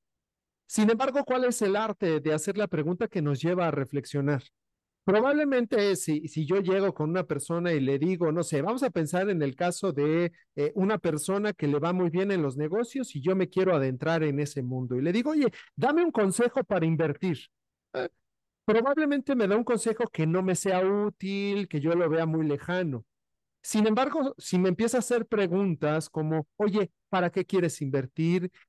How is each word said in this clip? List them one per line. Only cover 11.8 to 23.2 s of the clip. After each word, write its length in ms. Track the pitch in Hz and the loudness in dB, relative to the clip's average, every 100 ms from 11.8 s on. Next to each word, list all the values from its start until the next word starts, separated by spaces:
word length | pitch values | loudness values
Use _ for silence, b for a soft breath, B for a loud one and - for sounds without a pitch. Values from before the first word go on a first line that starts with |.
| 165 | 0
muy 200 | 185 175 | 0 0
bien 200 | 175 196 | 0 0
en 120 | 190 | 0
los 120 | 143 135 | -2 -2
negocios 600 | 151 202 240 269 247 147 | -4 -2 -4 -6 -6 -4
y 60 | |
yo 140 | 156 190 | 0 0
me 140 | 180 | 0
quiero 260 | 190 185 160 | 2 2 4
adentrar 460 | 135 131 160 165 | 2 -2 -2 0
en 180 | 151 143 | 0 0
ese 220 | 143 143 | -4 -4
mundo. 340 | 123 127 123 127 | -6 -4 -4 -2
Y 60 | |
le 100 | 151 | 0
digo, 200 | 208 277 | 0 0
"Oye, 200 | 311 240 B B - | 0 0 B B -2
dame 280 | 247 320 | 0 2
un 80 | 349 | 2
consejo 520 | 233 196 185 240 269 | 2 0 2 0 0
para 220 | - 190 160 | -2 0 2
invertir". 540 | 160 156 - 190 147 - _ _ _ _ | 0 0 -2 -4 -4 -8 _ _ _ _
Eh, 160 | 262 - _ _ _ _ _ - | -8 -8 _ _ _ _ _ 0
probablemente 680 | 220 262 294 294 285 - 247 | 2 2 0 0 0 0 0
me 120 | 196 | 2
da 80 | 214 | 2
un 80 | |
consejo 420 | 240 233 226 214 233 | 0 -2 -2 -2 -4
que 180 | - 160 | -2 0
no 160 | 180 | 2
me 100 | 185 | 0
sea 280 | 180 196 185 190 | 0 0 0 2
útil, 800 | 202 208 - 190 196 202 202 190 | 0 -2 -4 -6 -4 -2 -4 -4
que 120 | 151 | -2
yo 160 | 156 170 | 0 2
lo 120 | 170 | 2
vea 200 | 160 160 | 2 0
muy 180 | 160 156 | 0 0
lejano. 580 | 143 - 180 170 120 - _ | -2 -4 -4 -2 -4 -10 _